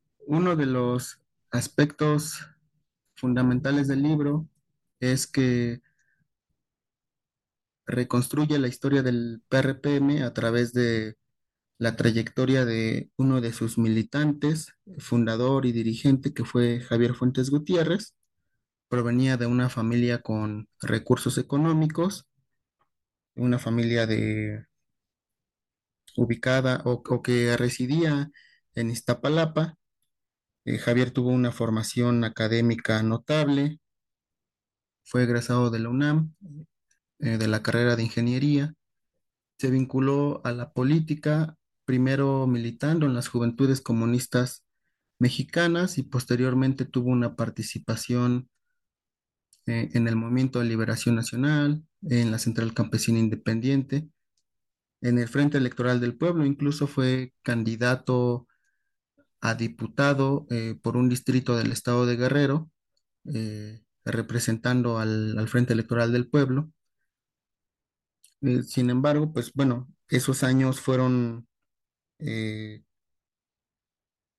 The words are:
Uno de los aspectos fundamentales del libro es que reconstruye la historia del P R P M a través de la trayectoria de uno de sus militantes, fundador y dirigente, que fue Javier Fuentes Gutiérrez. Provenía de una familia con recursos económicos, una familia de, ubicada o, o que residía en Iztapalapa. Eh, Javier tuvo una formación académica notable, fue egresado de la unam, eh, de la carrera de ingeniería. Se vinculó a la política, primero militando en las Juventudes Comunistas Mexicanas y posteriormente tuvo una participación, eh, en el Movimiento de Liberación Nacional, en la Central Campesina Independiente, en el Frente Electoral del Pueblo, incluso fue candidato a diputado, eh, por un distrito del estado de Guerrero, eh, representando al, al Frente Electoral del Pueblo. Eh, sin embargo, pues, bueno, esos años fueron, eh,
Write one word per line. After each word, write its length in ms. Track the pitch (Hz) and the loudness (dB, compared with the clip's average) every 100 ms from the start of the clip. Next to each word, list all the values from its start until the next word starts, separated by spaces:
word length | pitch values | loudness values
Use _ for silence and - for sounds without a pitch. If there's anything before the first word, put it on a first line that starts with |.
| _ _ - | _ _ -2
Uno 300 | 156 180 165 | 0 2 2
de 100 | 135 | 0
los 540 | 127 123 123 - - _ _ _ | 0 0 -2 -6 -14 _ _ _
aspectos 880 | 120 - - 147 - 151 151 - - - _ _ _ _ _ _ - | -6 -2 2 2 2 0 2 -2 -10 -16 _ _ _ _ _ _ -6
fundamentales 720 | 127 123 127 123 135 143 139 | -2 2 2 2 2 0 2
del 140 | 135 | 2
libro 460 | 147 156 143 151 156 _ _ _ _ - | 2 2 0 -2 -4 _ _ _ _ -4
es 260 | 127 135 - | -2 0 -2
que 540 | - 127 123 120 123 _ _ _ _ _ _ _ _ _ _ _ _ _ _ _ _ _ _ _ _ - | 0 2 2 -2 -6 _ _ _ _ _ _ _ _ _ _ _ _ _ _ _ _ _ _ _ _ -6
reconstruye 720 | 123 123 123 127 147 151 147 | -4 0 0 0 0 0 0
la 100 | 123 | -2
historia 340 | - 139 139 | -2 0 2
del 400 | 127 120 117 113 - | 2 0 -4 -10 -2
P 100 | 131 | 0
R 160 | 131 135 | 2 -2
P 200 | 151 143 | 0 2
M 260 | 139 147 | 2 0
a 120 | 123 | -2
través 380 | - 113 120 120 | -2 0 2 0
de 440 | 123 120 113 110 - _ _ _ _ _ - | 2 2 0 -4 -10 _ _ _ _ _ -4
la 160 | 117 | -2
trayectoria 680 | 117 120 113 110 - 131 131 | 2 2 2 -2 0 2 2
de 460 | 123 113 113 - - - | 2 0 0 -2 -4 -2
uno 240 | 135 131 | 0 2
de 120 | 117 | -2
sus 260 | - 113 120 | -4 -4 0
militantes, 960 | 113 110 107 143 151 147 147 160 - - - - | 2 2 0 0 0 0 0 -2 -6 -18 -20 -16
fundador 680 | - 120 113 113 127 135 127 | -2 2 2 2 2 2 0
y 60 | |
dirigente, 600 | 117 113 113 139 135 - | 0 -2 0 2 2 0
que 100 | - | -6
fue 360 | 123 123 120 120 | -2 2 2 0
Javier 340 | - 117 120 | 0 2 2
Fuentes 340 | 120 127 131 131 | 2 0 0 0
Gutiérrez. 680 | 147 151 180 160 190 - _ _ _ _ _ _ _ - | 0 2 0 2 -2 -6 _ _ _ _ _ _ _ -4
Provenía 480 | 123 120 123 131 127 | -2 0 2 2 2
de 100 | 120 | 0
una 240 | 123 123 | 0 0
familia 500 | 120 113 120 120 120 | -2 0 2 2 0
con 480 | - 110 107 104 - - | -2 -4 -4 -6 -12 -10
recursos 580 | - 113 - 123 123 127 | -4 -2 2 0 0 -4
económicos, 880 | 123 143 160 156 156 156 180 - - _ _ _ _ _ _ _ _ _ _ | -2 0 2 2 2 0 -2 -4 -14 _ _ _ _ _ _ _ _ _ _
una 240 | 123 123 127 | -4 -2 -2
familia 480 | 123 117 117 117 113 | -2 0 2 2 2
de, 600 | 110 110 107 107 107 - _ _ _ _ _ _ _ _ _ _ _ _ _ _ - | 0 0 -2 -4 -8 -14 _ _ _ _ _ _ _ _ _ _ _ _ _ _ -2
ubicada 680 | 117 113 131 131 131 127 | 0 0 0 2 2 0
o, 180 | 123 120 - | -2 -4 -2
o 140 | 120 | -2
que 340 | - 120 120 120 | 0 2 2 2
residía 760 | 123 - 123 156 165 143 151 - _ _ _ | 0 -2 0 0 2 0 -4 -10 _ _ _
en 160 | - 117 | -6 -6
Iztapalapa. 880 | 117 - 123 139 160 160 156 165 - _ _ _ _ _ _ _ _ | -4 -4 -2 0 0 0 0 -4 -6 _ _ _ _ _ _ _ _
Eh, 140 | - 113 | -6 -4
Javier 340 | - 120 123 | 0 2 0
tuvo 160 | 131 123 | 0 0
una 220 | 127 120 | 0 0
formación 720 | - 113 110 110 120 120 120 | -2 -2 -2 -4 -2 0 2
académica 760 | 113 - 110 117 117 117 - 110 | 0 -2 0 2 2 0 0 0
notable, 720 | 110 117 - 151 143 139 143 156 _ _ _ _ _ _ _ _ _ _ _ _ | 0 -2 0 0 2 2 0 -4 _ _ _ _ _ _ _ _ _ _ _ _
fue 180 | - 123 | -4 0
egresado 480 | 120 120 120 123 120 | 2 0 0 0 0
de 80 | 113 | 0
la 120 | 117 | -2
unam, 440 | 127 147 156 160 - 190 147 - _ _ _ _ - | 0 2 2 0 -6 -20 -20 -20 _ _ _ _ -6
eh, 180 | 123 113 | -2 0
de 80 | 110 | 2
la 160 | 107 | 0
carrera 320 | - 117 120 | 0 2 2
de 80 | 117 | 2
ingeniería. 720 | 113 - 120 127 147 143 151 - _ _ _ _ _ _ _ - | 0 -2 -2 0 2 2 0 -6 _ _ _ _ _ _ _ -6
Se 120 | 131 | 0
vinculó 720 | 131 127 131 135 139 143 - | 0 0 0 0 2 0 -2
a 60 | 123 | -6
la 220 | 120 123 | -8 -6
política, 840 | - 131 160 160 147 151 151 160 - _ _ | -2 2 2 0 -2 0 0 -2 -8 _ _
primero 640 | - 127 131 139 139 135 127 | -2 0 2 2 0 0 0
militando 580 | 120 117 - 143 165 147 | 0 -4 -4 -2 2 0
en 80 | |
las 140 | 120 - | 0 -2
Juventudes 520 | 123 120 117 135 131 | -2 -2 0 0 0
Comunistas 840 | - 113 117 123 - 127 123 - _ _ _ _ _ - | -2 -2 0 -2 0 -2 -2 -6 _ _ _ _ _ 0
Mexicanas 800 | 123 - 127 170 170 170 180 - | 0 0 -4 0 2 2 0 -2
y 40 | |
posteriormente 840 | 131 123 - 123 127 131 131 135 | -4 -4 0 0 2 2 2 0
tuvo 260 | 151 131 123 | -2 -2 0
una 260 | 123 120 - | 0 0 -2
participación, 1120 | 113 - 104 - - 113 - 123 123 123 123 _ _ _ _ _ _ _ _ _ _ _ - | -6 -6 -8 -8 -6 -6 -2 0 0 0 -4 _ _ _ _ _ _ _ _ _ _ _ -4
eh, 240 | 117 - | -2 0
en 140 | 120 117 | 0 0
el 80 | 113 | 0
Movimiento 420 | 117 127 131 123 | 0 0 0 0
de 60 | |
Liberación 500 | 117 113 110 113 120 | -2 -2 -2 0 0
Nacional, 680 | 113 117 120 143 151 147 151 - _ | 0 0 -2 0 2 2 -2 -6 _
en 300 | 170 120 117 | -2 0 2
la 80 | 113 | 0
Central 340 | 117 113 113 | -2 -2 -2
Campesina 460 | 110 110 110 - 113 | -2 -2 -2 0 2
Independiente, 880 | 113 110 - 113 127 139 131 139 156 _ _ _ _ _ _ _ _ _ | 0 -2 -2 -2 0 0 0 -4 -6 _ _ _ _ _ _ _ _ _
en 180 | 123 120 | 0 0
el 100 | 117 | 0
Frente 300 | 139 143 147 | 0 2 2
Electoral 420 | 123 - 123 123 | 0 -2 0 0
del 160 | 120 120 | 0 -2
Pueblo, 280 | 170 170 | 0 2
incluso 440 | 143 139 143 147 135 | 0 0 -2 -2 -2
fue 440 | - 127 127 127 _ | 0 0 0 -4 _
candidato 1080 | - 117 110 113 123 127 - 127 123 120 - _ _ _ _ _ _ _ _ _ | -4 -2 -2 0 0 0 0 0 0 -2 -8 _ _ _ _ _ _ _ _ _
a 140 | 113 | -4
diputado, 920 | 113 113 - 113 - 143 135 135 143 - | -2 -4 -6 -6 0 2 2 0 -2 -4
eh, 280 | 117 113 110 | -4 -4 -6
por 140 | 117 120 | -4 2
un 120 | 127 | 2
distrito 480 | 123 - 127 127 117 | 0 0 0 0 0
del 140 | 117 | 0
estado 360 | 120 - 120 123 | -2 -2 0 2
de 100 | 120 | 0
Guerrero, 540 | 127 143 139 151 160 _ _ _ _ _ - | 2 2 2 0 -4 _ _ _ _ _ -8
eh, 560 | 110 110 107 107 110 _ _ | -6 -6 -8 -14 -18 _ _
representando 920 | 113 113 113 117 120 113 120 123 120 113 | -4 -4 -2 -2 0 0 2 2 2 0
al, 400 | 110 110 107 110 | 0 -2 -2 -2
al 100 | 110 | 0
Frente 240 | 123 120 | 2 2
Electoral 380 | 113 113 117 117 | 0 0 0 2
del 180 | 123 123 | 0 2
Pueblo. 420 | 147 131 131 156 - _ _ _ _ _ _ _ _ _ _ _ _ _ _ _ _ | 2 2 0 -4 -10 _ _ _ _ _ _ _ _ _ _ _ _ _ _ _ _
Eh, 220 | 135 123 | 0 0
sin 280 | 120 - 123 | -2 -2 0
embargo, 420 | 123 147 147 151 | 2 2 2 0
pues, 200 | 131 120 | -4 -6
bueno, 360 | 139 135 123 127 _ - | 0 0 0 -6 _ -2
esos 340 | 127 131 127 | 0 0 0
años 380 | 131 131 131 131 | 2 4 2 0
fueron, 640 | - 131 127 127 117 117 - _ _ _ _ _ _ - | 0 2 2 2 -2 -6 -14 _ _ _ _ _ _ -12
eh, 640 | 147 110 110 107 107 107 _ _ _ _ _ _ _ _ _ _ _ _ _ _ _ | -8 -6 -6 -8 -12 -16 _ _ _ _ _ _ _ _ _ _ _ _ _ _ _